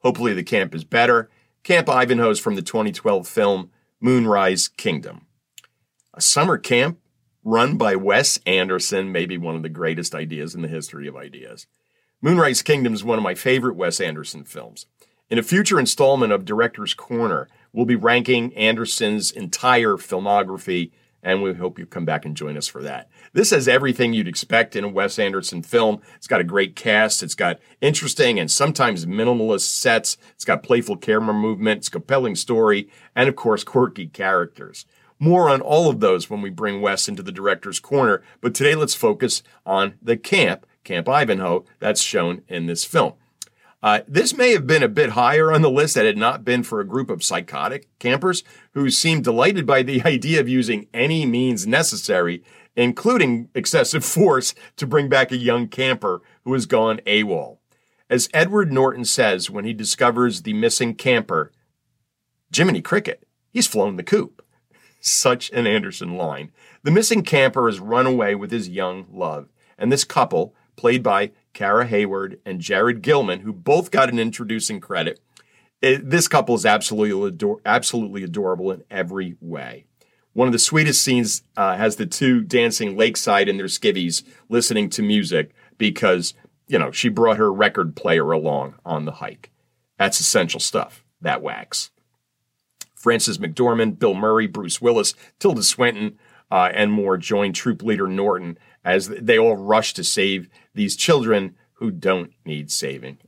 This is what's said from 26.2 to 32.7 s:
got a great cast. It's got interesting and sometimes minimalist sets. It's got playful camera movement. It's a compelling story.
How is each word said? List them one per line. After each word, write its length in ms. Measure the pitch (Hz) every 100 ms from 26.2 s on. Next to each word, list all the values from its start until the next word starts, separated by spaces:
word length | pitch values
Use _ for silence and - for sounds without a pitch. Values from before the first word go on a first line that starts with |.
| -
got 140 | 98
a 40 |
great 300 | 87 98 95
cast. 480 | - 117 107 110 -
It's 140 | 85 -
got 240 | 90 85 _ _
interesting 580 | 143 151 147 - 127 110
and 120 | 78
sometimes 560 | - - - 123 95 82
minimalist 560 | 98 117 123 110 101
sets. 540 | - - 127 113 - - _
It's 100 | _
got 200 | - -
playful 320 | - 120 117 98
camera 360 | - 110 110
movement. 460 | 107 107 104 110 107
It's 100 | -
a 40 |
compelling 420 | - - 135 127
story. 540 | 92 - 117 110